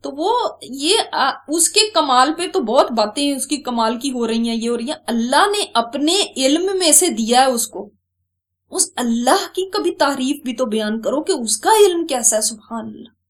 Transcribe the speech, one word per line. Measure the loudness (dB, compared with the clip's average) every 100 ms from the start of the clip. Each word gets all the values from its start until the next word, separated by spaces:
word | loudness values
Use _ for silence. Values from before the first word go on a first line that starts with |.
तो | -10
वो | -4 0 0 -2 -8
ये, | -16 -6 0 0
आ, | 0 -2 -2 -4 -4
उसके | 0 2 2 0
कमाल | 0 2 4 2
पे | 0 -4
तो | -2
बहुत | 2 2 2
बातें | 0 -2 0 -2 -2
उसकी | -4 -6
कमाल | -4 -2 0 -2
की | -6
हो | -4 -2
रही | -2 -2
हैं, | -2
ये | -2
हो | -4
रही | -4
हैं। | -8 -4
अल्लाह | -2 2 2 2
ने | 0 -2 -2
अपने | -2 -2 0 2
इल्म | 0 0 2 2 0 2
में | 4
से | 4 2
दिया | 0 2 4
है | 4
उसको, | 2 -4 -10 -14 _ _ _ _ _ _ _ _
उस | -4 -4 -2
अल्लाह | -2 0 2 2 0
की | -6 -4
कभी | -2 -4
तारीफ | 0 0 0 -4 -4 -6
भी |
तो | -6 -2
बयान | -2 -2 -4
करो | -2 -2
कि | -2
उसका | -2 -2 -2 2
इल्म | 6 6 4 -2
कैसा | 0 2 0
है, |
सुभान | -2 -6 _ -10 -10
अल्लाह | -14 -18 _